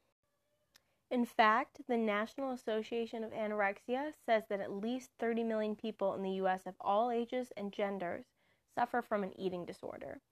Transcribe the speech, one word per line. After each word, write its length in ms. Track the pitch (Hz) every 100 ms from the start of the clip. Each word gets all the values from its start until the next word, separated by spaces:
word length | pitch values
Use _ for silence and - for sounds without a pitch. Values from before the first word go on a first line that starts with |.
| _ _ _ _ _ _ _ _ _ _ -
In 160 | 254 240
fact, 540 | - 220 226 294 - 277
the 100 | 233
National 540 | 220 208 226 - 269
Association 720 | 247 - 220 214 233 226 233
of 80 | 220
Anorexia 840 | 220 214 214 196 202 - 247 302 - -
says 180 | 220 214
that 100 | 196
at 120 | 196
least 380 | 202 220 254 - -
thirty 240 | 233 233
million 320 | 226 220 214 214
people 400 | 220 - 196 -
in 80 |
the 80 | 190
U 160 | 190 190
S 180 | 185 185
of 80 | 185
all 300 | - 202 240
ages 420 | 233 233 254 247 -
and 160 | 202
genders 540 | 196 202 202 175 196 247 _ _ _ _
suffer 280 | - 240 247
from 220 | 233 208
an 160 | 185 -
eating 240 | 190 180
disorder. 560 | 170 185 - - - 277 _